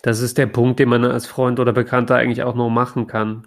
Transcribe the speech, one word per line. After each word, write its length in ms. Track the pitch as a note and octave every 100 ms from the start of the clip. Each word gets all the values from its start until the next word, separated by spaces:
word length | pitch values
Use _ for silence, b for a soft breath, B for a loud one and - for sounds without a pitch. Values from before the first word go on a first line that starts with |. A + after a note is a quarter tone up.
Das 180 | A#2+ A2
ist 160 | A#2+ -
der 80 | B2+
Punkt, 340 | A#2+ B2 B2+
den 100 | B2+
man 140 | A#2+
als 220 | B2 B2 -
Freund 340 | - B2+ B2
oder 140 | A#2+
Bekannter 420 | A#2 A#2+ B2 A#2+ B2+
eigentlich 280 | B2 A#2+
auch 100 | B2
noch 160 | A#2+ A#2
machen 380 | A#2 B2 B2+ A2+
kann, 360 | A2+ G#2+ A2